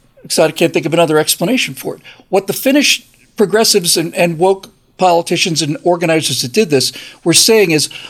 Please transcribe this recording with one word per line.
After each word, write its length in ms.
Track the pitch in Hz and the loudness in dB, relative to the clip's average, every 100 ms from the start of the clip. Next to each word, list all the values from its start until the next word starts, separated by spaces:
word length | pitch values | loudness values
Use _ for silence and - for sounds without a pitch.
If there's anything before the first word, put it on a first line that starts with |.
| _ _ | _ _
'cause 160 | - - | -4 0
I 120 | 156 | 0
can't 220 | - 170 | 0 -2
think 140 | 175 147 | 0 -2
of 80 | |
another 240 | 165 165 151 | 0 2 2
explanation 560 | 156 - 190 254 - | 0 -2 -2 -2 -2
for 220 | 135 - - | -8 -12 -12
it, 60 | - - _ | -16 -20 _
what 160 | 190 196 | -2 -2
the 80 | |
Finnish 520 | - 262 285 - - - _ _ - | -2 0 2 2 -2 -6 _ _ -2
progressives 640 | 190 214 226 208 170 175 | 0 2 2 0 0 -2
and, 160 | 165 | -2
and 240 | 190 175 156 | -2 -2 0
woke 320 | 185 190 - _ _ - | 0 0 -6 _ _ -2
politicians 640 | 185 170 170 170 190 151 | 2 2 0 -2 -2 -2
and 160 | 151 160 | -2 -2
organizers 560 | 175 175 170 160 - 127 | -2 0 0 0 -2 -4
that 120 | 127 | -2
did 180 | 214 196 | -2 2
this 220 | 139 - - - - | 0 0 -6 -16 -6
were 120 | - | 0
saying 360 | 214 - 220 185 | 2 4 4 4
is, 200 | 156 - - | 0 -2 -8